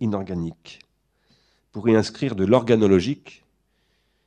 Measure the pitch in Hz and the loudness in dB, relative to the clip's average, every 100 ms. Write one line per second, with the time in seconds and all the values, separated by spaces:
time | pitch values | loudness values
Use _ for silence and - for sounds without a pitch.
0 | 113 101 95 90 82 - - - _ _ | -6 -6 -6 -8 -8 -12 -20 -20 _ _
1 | _ _ _ _ _ _ _ 107 113 110 | _ _ _ _ _ _ _ -6 0 2
2 | - - 135 104 95 123 120 113 104 95 | 0 -6 -6 -2 2 2 2 2 4 2
3 | 101 147 - - _ _ _ _ _ _ | 2 -8 -12 -20 _ _ _ _ _ _
4 | _ _ | _ _